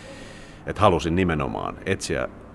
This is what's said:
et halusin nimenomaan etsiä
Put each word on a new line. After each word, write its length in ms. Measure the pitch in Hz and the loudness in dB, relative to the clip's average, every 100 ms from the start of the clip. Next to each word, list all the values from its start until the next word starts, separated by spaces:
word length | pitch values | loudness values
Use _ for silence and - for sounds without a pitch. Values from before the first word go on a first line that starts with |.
| - - - - - - - | -16 -16 -16 -16 -18 -12 -6
et 120 | 85 | 4
halusin 380 | 104 80 85 87 | 6 6 4 4
nimenomaan 600 | 90 78 65 50 50 50 - | 4 2 0 -2 -6 -4 -4
etsiä 420 | 98 - 67 - - - | -2 -2 -2 -2 -6 -18